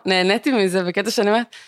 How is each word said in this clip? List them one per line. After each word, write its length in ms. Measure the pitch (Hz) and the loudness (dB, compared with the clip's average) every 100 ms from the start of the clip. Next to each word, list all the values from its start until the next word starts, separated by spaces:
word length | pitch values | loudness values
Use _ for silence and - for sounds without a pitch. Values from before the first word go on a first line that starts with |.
| 190 | 0
נהניתי 460 | 185 185 226 285 | 2 2 0 0
מזה, 320 | 240 190 185 | 0 0 0
בקטע 260 | 180 202 202 | -2 -4 -4
שאני 200 | 233 202 | 0 0
אומרת, 160 | 220 233 - | 0 -2 -10